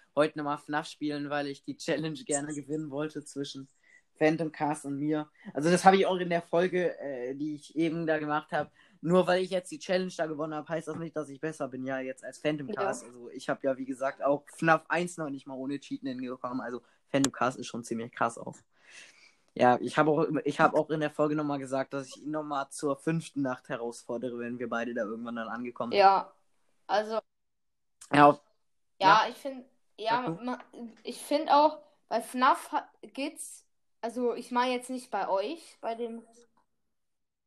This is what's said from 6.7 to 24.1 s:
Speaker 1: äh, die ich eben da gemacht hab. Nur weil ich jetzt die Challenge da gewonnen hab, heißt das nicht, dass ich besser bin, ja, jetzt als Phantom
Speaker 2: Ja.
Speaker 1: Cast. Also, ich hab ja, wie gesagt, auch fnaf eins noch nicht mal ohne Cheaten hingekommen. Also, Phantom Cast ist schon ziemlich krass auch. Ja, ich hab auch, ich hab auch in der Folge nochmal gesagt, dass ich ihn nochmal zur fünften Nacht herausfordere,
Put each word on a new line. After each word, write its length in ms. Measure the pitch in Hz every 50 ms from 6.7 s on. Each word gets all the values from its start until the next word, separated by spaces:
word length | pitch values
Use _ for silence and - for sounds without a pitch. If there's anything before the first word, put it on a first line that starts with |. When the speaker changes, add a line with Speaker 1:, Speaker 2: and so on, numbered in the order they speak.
| 175 180 175 165 - -
Speaker 1:
äh, 360 | 120 143 135 123 123 127 139
die 220 | 139 151 156 151
ich 200 | 143 - - -
eben 300 | 143 165 160 165 170 165
da 120 | 156 156 156
gemacht 340 | 151 151 147 151 - -
hab. 200 | 170 151 151 - _ _ _ _ _ _
Nur 240 | - 160 180 185 180
weil 160 | 180 180 185
ich 80 | 190 165
jetzt 200 | 190 180 180 -
die 80 | 160 143
Challenge 340 | - - 185 185 185 185 -
da 100 | - 165
gewonnen 280 | 160 156 143 156 156 151
hab, 140 | 151 151 -
heißt 200 | 165 160 156 156
das 80 | 160
nicht, 180 | 160 165 160 -
dass 140 | 156 143 131
ich 120 | 139 135
besser 280 | - 160 156 - 143 127
bin, 160 | 131 131 127
ja, 140 | 135 135 131
jetzt 240 | 131 131 131 - -
als 140 | 127 - -
Phantom 300 | - 151 156 147 139 165
Speaker 2:
Ja. 60 | 202
Speaker 1:
Cast. 280 | - - - - - 107
Also, 240 | 117 123 120 120 -
ich 200 | - 127 - -
hab 120 | 135 - -
ja, 120 | 135 131
wie 80 | 127 135
gesagt, 360 | 131 135 120 131 139 - -
auch 220 | - 180 190 190 - - -
fnaf 280 | - 170 165 160 160 - -
eins 300 | 151 170 180 180 - 170
noch 100 | 160 143
nicht 180 | 139 135 -
mal 80 | 139 135
ohne 220 | 131 131 135 143 143
Cheaten 300 | - - 135 135 - 135
hingekommen. 540 | 127 127 131 123 127 - - 123 131 127
Also, 200 | 107 120 123 117 - _ _ _ _ _
Phantom 220 | - 139 135 127
Cast 260 | - - - 180 - -
ist 80 | 120
schon 180 | - - 117 117
ziemlich 280 | - 117 113 113 120
krass 260 | - - 120 117 - -
auch. 180 | - - - - - _ _ _ _ - - - - - - _ - - _ _ _ _ _
Ja, 240 | - 123 123 123 -
ich 180 | - 123 - 156
hab 80 | 151
auch, 200 | 156 151 160 156 - 156 139 -
ich 160 | 147 143 -
hab 140 | 160 - -
auch 160 | 156 151 -
in 100 | 160 156
der 100 | 151 147
Folge 240 | - - 151 151 151
nochmal 240 | 156 151 143 143 139
gesagt, 340 | 135 127 135 135 135 -
dass 140 | 139 139 135 -
ich 140 | - -
ihn 80 | - 147
nochmal 380 | 151 156 151 151 147 139 139 -
zur 260 | - - 156 143 139
fünften 460 | - - 160 165 165 160 - - 143
Nacht 260 | 139 127 127 - - -
herausfordere, 720 | 135 113 117 117 117 - - -